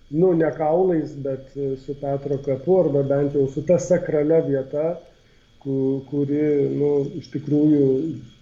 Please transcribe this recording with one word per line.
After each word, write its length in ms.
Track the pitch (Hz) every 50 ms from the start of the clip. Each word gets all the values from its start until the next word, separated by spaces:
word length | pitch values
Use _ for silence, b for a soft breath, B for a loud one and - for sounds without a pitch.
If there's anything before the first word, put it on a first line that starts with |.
| _ -
nu, 200 | 143 156 180 185 175
ne 180 | 165 160 151 143
kaulais, 640 | 139 156 151 165 180 190 185 175 156 147 - 139 139
bet, 320 | 135 135 135 127 - -
e, 240 | - 139 139 135 135 135
su 200 | - - 139 -
Petro 400 | 143 139 139 139 - 143 143 127
kapu, 420 | - 143 131 131 - 175 185 185
arba 240 | 160 151 139 143 135
bent 320 | 135 139 143 143 139 147
jau 140 | 143 135 135
su 160 | - 156 -
ta 140 | - 180 170
sakralia 600 | - - 180 165 170 160 151 147 147 151 160 165
vieta, 520 | 143 139 139 135 131 - - 147 156 165 - - - - b b b b b b b b b
ku-, 440 | _ - 139 135 135 135 135 135 135 135
kuri, 400 | - 147 143 143 135 143 147 151 151 147 143 139 135
nu, 240 | 139 139 143 147 147 143 139 - -
iš 200 | 165 - - -
tikrųjų 580 | 143 143 139 147 147 151 151 151 143 139 131 131 131 160 165 - - - - - -